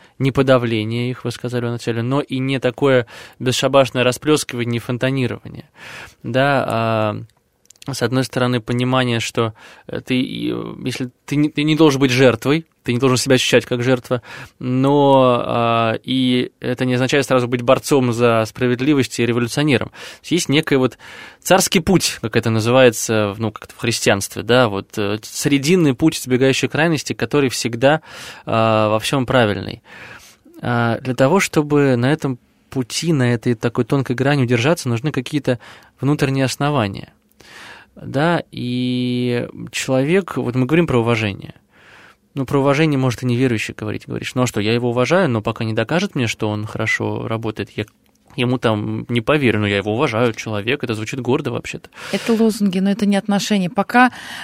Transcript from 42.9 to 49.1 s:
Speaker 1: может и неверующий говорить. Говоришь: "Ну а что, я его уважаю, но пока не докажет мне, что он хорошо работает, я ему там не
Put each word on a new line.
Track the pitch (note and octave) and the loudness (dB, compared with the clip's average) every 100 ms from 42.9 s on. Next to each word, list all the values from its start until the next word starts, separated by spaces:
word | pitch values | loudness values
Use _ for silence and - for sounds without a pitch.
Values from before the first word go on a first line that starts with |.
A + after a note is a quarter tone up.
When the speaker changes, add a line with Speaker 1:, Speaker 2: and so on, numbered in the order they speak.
| C#3 | 2
Speaker 1:
может | C3 A2+ | 0 -2
и | B2 | -2
неверующий | A#2+ C3 A2+ - | 0 0 0 -6
говорить. | A2+ G#2+ G#2+ - | -8 -8 -8 -8
Говоришь: | A#2 - | -10 -6
"Ну | B2+ | -2
а | B2 | -2
что, | - | 0
я | G#2 | 0
его | A#2 B2 | 0 0
уважаю, | A#2+ B2 F3 E3+ | 0 2 2 2
но | A2+ | 0
пока | A2+ A2 | -2 -4
не | A2 | -4
докажет | A2 A2+ D#3+ G3 | -2 0 0 -2
мне, | D3+ A2+ | -2 -4
что | - A2 | -2 -4
он | G#2+ | -4
хорошо | G#2 - A2+ - G#2+ G#2+ A#2 | -6 -6 -4 -2 -4 -4 -6
работает, | A2+ A2+ A2 G2 | -6 -6 -6 -8
я | - G#2 _ _ _ _ - | -8 -10 _ _ _ _ -4
ему | B2 B2+ | -2 0
там | A#2+ G#2+ A2 A2 | 0 0 -2 -6
не | A#2 | -4